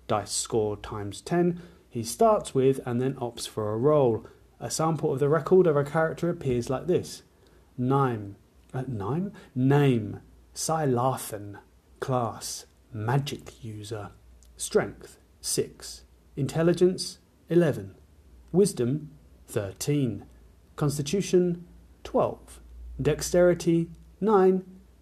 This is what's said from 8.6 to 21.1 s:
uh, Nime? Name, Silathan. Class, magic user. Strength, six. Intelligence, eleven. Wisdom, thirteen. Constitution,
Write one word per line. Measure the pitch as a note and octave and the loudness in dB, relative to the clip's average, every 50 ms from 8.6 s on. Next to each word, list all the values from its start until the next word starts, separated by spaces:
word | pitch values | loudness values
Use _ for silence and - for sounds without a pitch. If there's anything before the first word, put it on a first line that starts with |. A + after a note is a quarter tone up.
| _ _ - | _ _ -8
uh, | C3 C3 | -8 -6
Nime? | C3+ A#2+ G#2 F#2+ G2+ C3+ E3+ F#3+ G#3 - - - - _ | -6 -6 -6 -4 -4 -4 -4 -4 -6 -8 -12 -20 -10 _
Name, | B2+ B2+ C3+ C#3+ D3 C#3+ C#3 B2 A#2 G#2 G2 G2 - - - - - - _ _ | 0 2 4 4 6 6 4 4 2 0 -4 -8 -12 -14 -20 -20 -20 -20 _ _
Silathan. | - - - D#3+ D#3+ D#3 C#3 B2 A#2 B2 C3 B2 A#2+ - - - G#2 G2+ G2+ G2+ - - _ _ _ _ _ _ _ | -8 -4 -4 -2 0 0 0 2 2 2 0 -2 -2 -6 -10 -12 -12 -12 -14 -16 -16 -20 _ _ _ _ _ _ _
Class, | - - C3 B2+ A#2+ A2 G2 - - - - - - - _ _ _ _ - | -4 -2 -2 -2 -2 -2 -6 -8 -10 -12 -12 -12 -14 -18 _ _ _ _ -10
magic | A2 G#2 A2 B2+ C#3+ C#3 - - - - - - - - | -6 -2 0 0 0 -2 -4 -8 -12 -14 -18 -18 -16 -16
user. | A2+ G#2+ G#2+ G#2+ G2+ A2+ G#2+ G2+ F#2+ - - _ - - - - - - - | -14 -14 -14 -12 -12 -10 -12 -12 -14 -18 -20 _ -20 -20 -20 -20 -20 -14 -12
Strength, | - - - G#3+ C3 G2+ D3 - - - - - _ _ _ _ | -10 -2 0 0 0 0 -6 -12 -18 -20 -20 -20 _ _ _ _
six. | - - - - A#2+ - - - - - - - - _ _ _ _ _ _ | -8 -4 -4 -4 -4 -4 -8 -16 -18 -16 -18 -18 -20 _ _ _ _ _ _
Intelligence, | - C#3 C3 - D#3+ E3 E3+ F3 E3+ F#3 F3+ F#3 - - - - - _ _ _ _ _ - | -6 -6 -4 -2 0 2 2 4 4 4 2 2 0 -6 -10 -12 -14 _ _ _ _ _ 0
eleven. | E3 E3+ F3 D3+ A#2+ G#2+ G2 G2 - - - _ _ - _ - - - - - - | 4 4 4 4 2 -2 -6 -10 -14 -18 -20 _ _ -20 _ -20 -20 -20 -12 0 2
Wisdom, | E3+ G#3 F#3+ - - B2 A#2+ C#3 D3+ D3+ D3 - - - - - - - | 4 4 4 2 0 0 0 0 -2 -6 -10 -16 -20 -20 -20 -20 -20 -20
thirteen. | - - A#2 G#2 F#2+ F#2 - - - D3 D3 C#3 A#2+ G2+ F#2+ - - - - - - - _ _ _ _ | -8 -6 -6 -6 -6 -8 -6 -4 -2 0 0 0 0 -2 -4 -10 -16 -20 -20 -20 -20 -20 _ _ _ _
Constitution, | - D#3 D3 C#3+ D3 C#3+ - | -2 -2 0 0 -2 -2 -2